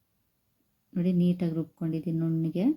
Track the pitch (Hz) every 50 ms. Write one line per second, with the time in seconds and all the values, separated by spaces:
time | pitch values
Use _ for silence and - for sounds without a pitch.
0 | _ _ _ _ _ _ _ _ _ _ _ _ _ _ _ _ _ _ - 185
1 | 170 185 185 175 175 180 175 180 180 165 160 165 160 - _ - 170 160 160 160
2 | 156 175 165 160 165 165 165 160 160 160 156 170 196 277 311